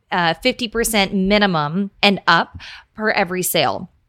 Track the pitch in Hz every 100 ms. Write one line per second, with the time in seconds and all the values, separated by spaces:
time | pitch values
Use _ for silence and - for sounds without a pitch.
0 | _ 185 170 165 254 247 233 233 226 220
1 | 196 196 190 208 208 170 147 175 196 -
2 | 202 190 - 170 - - - - - -
3 | 214 - 180 185 175 175 127 98 185 _